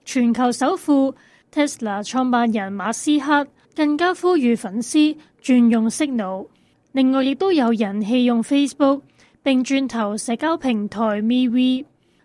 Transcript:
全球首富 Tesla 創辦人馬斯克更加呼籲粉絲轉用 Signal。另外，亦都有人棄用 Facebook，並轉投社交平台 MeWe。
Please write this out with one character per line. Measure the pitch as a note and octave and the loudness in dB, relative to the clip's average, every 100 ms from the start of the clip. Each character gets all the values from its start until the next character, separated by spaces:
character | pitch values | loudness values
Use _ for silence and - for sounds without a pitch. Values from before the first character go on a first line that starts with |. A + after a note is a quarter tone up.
| - | -6
全 | C4 A#3+ | 0 0
球 | A#3 B3 | 2 0
首 | A#3+ C4+ | 0 -2
富 | F#4 - C#4 C4+ - _ _ _ | -2 2 2 2 -2 _ _ _
Tesla | D4+ D4 - A3 G3 | -2 -2 -4 -6 -6
創 | G#3 B3 B3+ | -4 -2 0
辦 | A#3+ A#3 | 2 2
人 | G#3+ G3 | -2 -4
馬 | G3 F#3+ | -6 -6
斯 | A3+ - D4 | -4 0 0
克 | C#4+ D4 C#4+ _ _ - | 2 0 0 _ _ -2
更 | D4+ D4 | 0 0
加 | F4 | 0
呼 | F4 F4+ F4 | 0 2 2
籲 | A#3+ A#3 | 2 0
粉 | G3+ G#3 | -4 -8
絲 | - D4+ D4+ D4+ - _ | -2 2 2 0 -12 _
轉 | - B3 A#3 | 2 4 4
用 | A3+ A3+ | 4 0
Signal。 | - D4+ A#3+ F#3 F#3+ - _ _ _ _ | -2 -2 -2 -4 -8 -12 _ _ _ _
另 | C4+ C4 | 0 2
外， | C4+ | 2
亦 | C4+ | 0
都 | C#4 F#4+ | 0 0
有 | E4 A#3 | 2 2
人 | A3 G#3 G3+ | 0 -2 -4
棄 | G#3 B3+ | -2 2
用 | B3 A#3 | 2 2
Facebook， | A3+ C#4+ C#4 - C#4 C#4 - _ _ _ | 0 0 0 2 0 0 -6 _ _ _
並 | - C4 | -2 0
轉 | B3 C4+ C4+ | 0 -2 -2
投 | A#3 G#3 G#3+ | -4 -4 -6
社 | - A#3 | -6 -4
交 | D4+ E4 | -2 -2
平 | C4+ A3 G3+ | -2 -2 -4
台 | G3+ A3+ G#3 | -2 -2 0
MeWe。 | A3 B3 B3+ B3 B3+ B3+ - _ _ _ | 0 0 2 2 0 0 -6 _ _ _